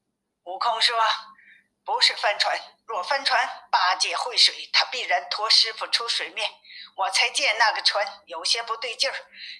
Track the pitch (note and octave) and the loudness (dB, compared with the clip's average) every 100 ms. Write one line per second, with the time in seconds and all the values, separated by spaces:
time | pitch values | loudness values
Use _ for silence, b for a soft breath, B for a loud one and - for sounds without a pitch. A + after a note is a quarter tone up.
0 | _ _ _ _ F3 F#3 A#3+ A3 A3+ A3+ | _ _ _ _ -12 -4 0 2 2 4
1 | A3 - - b b b b _ - B3+ | 2 0 -6 b b b b _ -4 0
2 | B3 - A3+ G#3 G3+ - - _ - A3 | 2 2 0 0 0 -2 -6 _ -8 -6
3 | - C#4+ C4+ A#3+ C4 - - A3 F3+ F#3 | -2 -2 2 0 0 -4 -2 2 2 2
4 | G3 E3 B3+ G#3+ - - - - - B3 | 0 -2 -2 4 4 2 -2 0 0 -2
5 | F#3 F3+ F3+ - A3 - A3+ A3 F3 - | 0 0 0 -2 4 6 4 2 -4 -4
6 | A#3 - E3 G3 G#3 - B B B B | -2 -4 -4 -6 -6 -8 B B B B
7 | F#3+ F#3+ B3+ B3+ C4+ G#3+ A3 - - G3+ | 0 2 0 0 0 2 2 2 0 0
8 | G#3 - - E3 E3+ A#3 A#3 A3+ B3 A3 | -2 -6 -14 -6 -2 -2 -2 -6 -6 -2
9 | C4+ - - B B B | -2 -4 -12 B B B